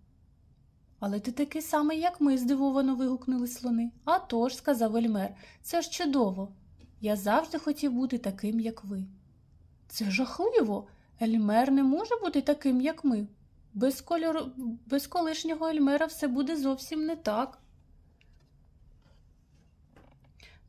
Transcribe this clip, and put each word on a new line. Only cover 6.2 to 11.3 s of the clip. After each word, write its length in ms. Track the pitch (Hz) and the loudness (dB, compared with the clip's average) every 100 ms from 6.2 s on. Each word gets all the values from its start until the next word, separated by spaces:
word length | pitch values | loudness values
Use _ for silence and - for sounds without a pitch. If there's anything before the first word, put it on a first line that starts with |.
| 208 185 202 - - - - - | 2 0 -8 -12 -20 -20 -20 -8
Я 160 | 214 208 | -2 -2
завжди 420 | 202 247 320 311 | 2 2 0 -4
хотів 340 | 302 294 285 | -4 -2 -2
бути 260 | 240 254 240 | 0 -2 -2
таким, 420 | 202 196 208 226 | -4 -6 -4 -2
як 240 | 226 220 | -4 -6
ви". 200 | 196 196 190 - - - _ - - _ - | -8 -8 -8 -12 -20 -20 _ -20 -20 _ -14
"Це 220 | - 208 | -6 -2
жахливо. 760 | 190 262 - 415 494 220 202 - - _ - | 0 -2 -2 2 4 2 0 -6 -18 _ -4
Ельмер 480 | 226 | 0